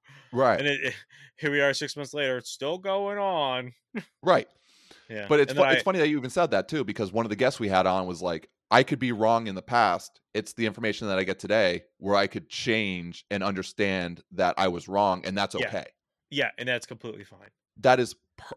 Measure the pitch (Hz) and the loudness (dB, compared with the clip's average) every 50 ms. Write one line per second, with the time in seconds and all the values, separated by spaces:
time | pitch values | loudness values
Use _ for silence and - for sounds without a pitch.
0 | _ - - - - _ - 123 135 123 104 - 139 147 143 135 - 131 - - | _ -20 -20 -20 -18 _ 0 2 4 4 4 4 2 0 0 0 -2 -6 -6 -8
1 | - _ - - - - _ - 156 147 143 143 143 143 131 - 151 135 - 147 | -14 _ -20 -20 -20 -20 _ -6 -4 0 2 2 2 2 2 -2 -6 -8 -8 -10
2 | 143 127 - 147 143 131 127 123 - - - - 135 143 175 185 185 196 190 196 | -12 -8 -4 -4 -2 -2 -2 -4 -6 -10 -10 -6 -6 -6 -6 -6 -4 -4 -4 -2
3 | 202 202 208 202 202 196 180 160 143 135 127 127 123 123 120 _ _ _ - 220 | -2 -4 -4 -2 -2 0 0 0 0 0 -2 -4 -6 -8 -14 _ _ _ -12 -12
4 | - _ _ _ - 170 175 - - - _ _ _ _ _ _ _ _ - - | -12 _ _ _ 2 4 4 4 2 -2 _ _ _ _ _ _ _ _ -20 -20
5 | _ - 113 107 104 101 151 151 143 123 135 143 139 135 131 127 110 196 185 180 | _ -12 -10 -8 0 2 4 4 4 4 4 4 4 4 4 4 2 0 0 2
6 | 151 151 151 143 123 123 - 185 175 151 107 98 92 - 156 156 123 98 98 - | 2 2 0 -2 -4 -2 0 0 2 2 2 0 0 -2 -4 -4 -4 -4 -4 -4
7 | 107 92 92 113 117 107 104 98 127 123 - - 113 101 95 92 92 92 92 95 | -4 -2 -2 -2 -2 -2 0 0 2 0 2 0 -2 2 4 4 4 4 2 0
8 | 92 90 90 82 90 90 85 80 - _ _ _ _ _ 110 123 131 - 156 123 | -2 -4 -6 -6 -4 -4 -4 -6 -8 _ _ _ _ _ 6 6 6 4 0 -2
9 | 131 123 120 104 110 110 117 117 117 107 95 95 - - 120 120 113 98 87 85 | -2 -4 0 2 4 4 4 2 0 -4 -8 -10 -6 0 2 4 4 4 2 0
10 | - - - _ _ _ - 107 - - - - 113 107 101 - 117 107 101 - | -4 -10 -20 _ _ _ -6 -6 -6 -6 -6 -4 -4 -4 -4 -4 -4 -4 -4 -4
11 | 117 104 95 95 95 92 95 - - 95 104 113 104 90 87 92 - _ _ _ | -4 -2 -2 0 0 -2 -4 -6 -2 0 2 2 4 2 0 -2 -8 _ _ _
12 | 78 98 101 101 101 98 - 104 82 - - - - 123 110 110 107 98 92 90 | -2 0 2 2 2 0 -2 -8 -10 -10 -10 -4 -2 0 0 0 0 -2 -4 -6
13 | 85 87 87 - - _ 101 98 95 101 98 95 92 - - - 104 98 95 92 | -8 -10 -14 -16 -10 _ -6 -4 -2 -2 -4 -4 -6 -6 -4 -2 0 0 0 -2
14 | 87 87 87 82 - _ 92 90 92 87 - - 95 95 87 85 80 92 98 101 | -2 -4 -8 -12 -16 _ -4 0 0 0 2 2 0 0 0 -2 -6 -4 0 2
15 | 104 98 92 92 - 92 95 101 101 92 - 107 120 98 - 90 - - - _ | 2 2 0 0 -4 -4 -4 -4 -4 -4 -4 -6 -6 -4 -6 -8 -10 -10 -16 _
16 | _ _ _ _ _ _ 143 139 131 110 - - 123 127 123 117 - - 127 110 | _ _ _ _ _ _ -6 -4 -4 -4 -6 -6 -6 -4 -4 -4 -6 -10 -14 -14
17 | - 120 104 104 101 - 104 92 101 104 _ _ _ _ _ - 98 131 127 127 | -14 -14 -14 -14 -18 -20 -20 -20 -20 -20 _ _ _ _ _ 2 4 6 6 6
18 | 123 113 - - _ _ _ - - - - | 4 -2 -6 -12 _ _ _ -20 -16 -16 -8